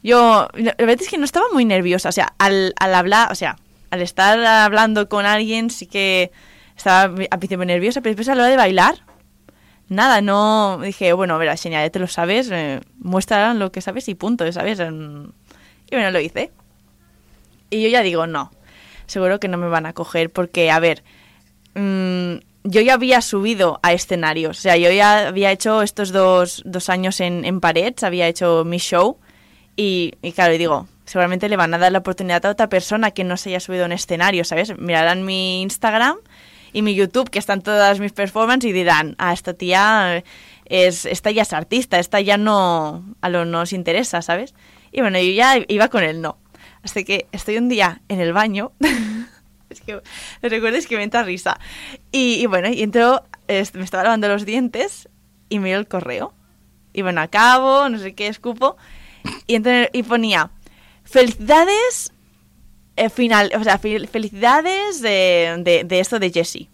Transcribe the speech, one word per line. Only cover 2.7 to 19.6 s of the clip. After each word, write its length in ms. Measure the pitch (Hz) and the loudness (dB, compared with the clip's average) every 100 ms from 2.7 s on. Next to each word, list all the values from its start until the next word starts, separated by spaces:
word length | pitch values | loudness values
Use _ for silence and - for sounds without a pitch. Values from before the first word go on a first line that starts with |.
| - | 0
al 140 | 190 | 2
hablar, 380 | 185 180 214 233 | 2 4 2 2
o 40 | |
sea, 220 | 196 170 - _ _ - | -2 -6 -8 _ _ -10
al 140 | 180 | -6
estar 340 | 175 - 196 226 | -6 2 4 4
hablando 640 | 233 220 214 214 220 214 202 | 4 4 4 4 2 2 0
con 160 | 208 | 0
alguien 460 | 202 214 220 226 226 | 0 0 -2 -4 -4
sí 160 | - 180 | -8 -8
que 440 | 202 196 185 175 _ - - _ | -2 0 2 0 _ -20 -20 _
estaba 360 | - 196 185 190 175 190 | -6 2 4 4 0 -4
al 80 | 185 | -6
principio 260 | 185 185 | -4 -4
nerviosa, 360 | 180 175 202 269 | -2 0 -2 -2
pero 100 | 240 | -4
después 180 | 208 233 | -4 -2
a 60 | |
la 80 | 254 | 2
hora 80 | 240 | 4
de 60 | 262 | 4
bailar, 420 | 202 185 180 - _ _ _ _ _ _ _ _ _ | 4 4 2 2 _ _ _ _ _ _ _ _ _
nada, 320 | 190 254 226 | 0 4 4
no, 560 | 202 202 214 220 202 180 | 2 2 4 4 2 -2
dije, 280 | 196 - 185 | -8 0 2
"Bueno, 200 | 180 185 | 2 2
a 40 | 160 | 0
ver, 180 | 160 160 | 0 -2
Xenia, 240 | 170 156 | -4 -2
ya 60 | 156 | -2
te 80 | 185 | -2
lo 100 | 180 | -6
sabes, 420 | - 170 214 254 | -4 0 0 -2
eh, 300 | 175 151 135 - _ | -4 -6 -8 -12 _
muestra 560 | 180 185 - 208 214 | -4 -4 0 0 2
lo 160 | 233 190 | 0 -4
que 100 | 185 | -6
sabes 260 | 196 214 247 | -8 -8 -10
y 40 | |
punto, 360 | 180 214 240 165 | -8 -4 -2 -2
¿sabes?" 280 | 175 202 208 | -2 -4 -4
En, 540 | 165 156 151 147 147 _ _ - _ _ _ | -6 -8 -14 -16 -20 _ _ -20 _ _ _
y 60 | |
bueno, 160 | 254 196 | -4 0
lo 80 | 180 | -2
hice. 320 | 156 - 294 _ _ _ _ _ _ _ _ _ _ _ _ | -2 -6 -8 _ _ _ _ _ _ _ _ _ _ _ _
Y 100 | 214 | -2
yo 80 | 220 | 2
ya 120 | 240 | 2
digo, 240 | 196 170 165 | 2 0 -2
"No, 240 | 156 135 _ _ - - - - | -6 -8 _ _ -20 -20 -20 -10
seguro 320 | 196 185 202 | -2 0 0
que 80 | 202 | -4
no 100 | |
me 100 | 175 | -4